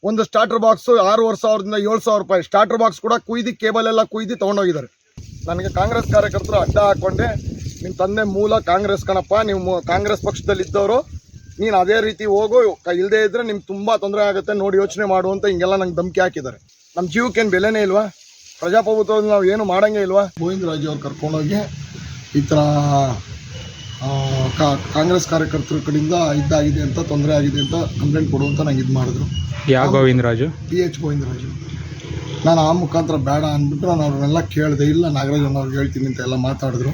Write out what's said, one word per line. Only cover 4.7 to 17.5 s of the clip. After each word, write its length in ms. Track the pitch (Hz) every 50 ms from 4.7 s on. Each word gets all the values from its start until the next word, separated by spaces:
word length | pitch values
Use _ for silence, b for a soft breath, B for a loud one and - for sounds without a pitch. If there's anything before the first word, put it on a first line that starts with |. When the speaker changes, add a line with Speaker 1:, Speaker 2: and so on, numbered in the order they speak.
| 165 151 127 117 _ _ _ _ _ - - - - - - -
Speaker 1:
ನನಗೆ 260 | 170 175 190 196 -
ಕಾಂಗ್ರೆಸ್ 400 | 180 190 214 233 233 226 - 208
ಕಾರ್ಯಕರ್ತರು 460 | 214 202 208 190 196 185 - 208 202
ಅಡ್ಡ 180 | 170 - - 208
ಹಾಕೊಂಡೆ, 580 | 208 202 196 - 180 190 190 - 226 233 214 202 - 196 - - - - - - -
"ನಿಮ್ 120 | 139 -
ತಂದೆ 280 | - 180 190 202 220 214
ಮೂಲ 360 | 208 190 196 208 214 220 220
ಕಾಂಗ್ರೆಸ್ 460 | - - 175 190 208 202 202 - -
ಕಣಪ್ಪ, 280 | - 190 190 175 - 196 214 220
ನೀವು 160 | 214 196 190
ಮೂ-, 280 | 180 180 185 175 147 127
ಕಾಂಗ್ರೆಸ್ 340 | 170 185 202 208 214 -
ಪಕ್ಷದಲ್ಲಿ 420 | - 196 - - - - 202 185 185
ಇದ್ದವರು, 340 | - - 202 202 202 226 254 311 - - - _ _ - - - - - -
ನೀನ್ 160 | 190 226 208
ಅದೇ 260 | 185 180 180 214 226
ರೀತಿ 240 | 214 214 208 - 214
ಹೋಗು, 540 | 214 196 202 214 214 220 254 240 208 170 - _
ಕ-, 100 | 170 175
ಇಲ್ದೇ 300 | 175 185 202 202 214 220
ಇದ್ರೆ 180 | 208 185 233 240
ನಿಮ್ಗೆ 220 | 226 208 202 - -
ತುಂಬಾ 300 | 190 196 202 220 226 208
ತೊಂದ್ರೆ 260 | 202 202 202 214 208
ಆಗುತ್ತೆ, 340 | 202 196 196 190 - 208 202
ನೋಡಿ 200 | 190 202 190 196
ಯೋಚನೆ 280 | 196 196 - 190 208
ಮಾಡು" 260 | 196 190 185 185 190
ಅಂತ 140 | 196 196 202
ಹಿಂಗೆಲ್ಲ 300 | 208 190 175 175 185 196
ನಂಗೆ 200 | 196 190 180 170
ಧಮಕಿ 260 | 160 175 185 170 190
ಹಾಕಿದ್ದಾರೆ. 360 | 185 185 - - 135 131 110 - _ _ _ _ _ _ _ 190
ನಮ್ 100 | 185 180
ಜೀವಕ್ಕೇನ್ 420 | 147 220 240 247 180 214 226
ಬೆಲೆನೇ 320 | 214